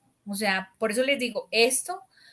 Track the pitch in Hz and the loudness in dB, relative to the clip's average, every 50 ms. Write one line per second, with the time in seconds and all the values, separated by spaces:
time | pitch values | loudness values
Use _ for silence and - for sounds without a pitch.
0 | _ _ _ _ - 202 202 196 214 196 190 190 190 - _ - 220 214 208 247 | _ _ _ _ -12 -10 -8 -2 -2 0 0 -2 -4 -8 _ -4 -2 -2 0 0
1 | 254 277 277 - 254 233 - 165 - - - 220 233 254 247 - - - 370 - | 2 2 2 0 0 -4 -4 -6 -8 -2 2 4 4 4 4 0 -2 -4 -8 -10
2 | - _ _ _ - - | -10 _ _ _ -20 -20